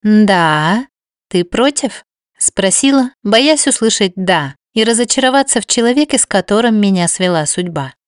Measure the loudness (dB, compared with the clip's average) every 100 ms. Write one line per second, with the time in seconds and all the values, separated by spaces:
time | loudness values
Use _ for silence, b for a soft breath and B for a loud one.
0 | 4 4 4 4 2 0 0 -2 -6 _
1 | _ _ _ -4 -4 0 0 -2 -8 -10
2 | _ _ _ _ -6 0 0 2 2 2
3 | 0 _ 0 2 2 2 0 0 -2 0
4 | -2 -2 0 0 -2 -12 _ -2 0 0
5 | -2 0 0 0 0 -4 -2 -2 0 0
6 | 0 -2 -2 -4 0 0 2 2 2 0
7 | -2 -2 -2 -2 -2 -6 -6 -8 -10 _